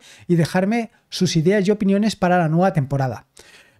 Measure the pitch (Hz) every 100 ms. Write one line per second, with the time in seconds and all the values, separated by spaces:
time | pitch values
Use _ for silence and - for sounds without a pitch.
0 | - - - 170 156 185 190 233 220 _
1 | _ - 185 165 160 214 190 208 196 202
2 | 214 - 180 180 160 165 190 175 131 139
3 | 131 107 - _ - - _ _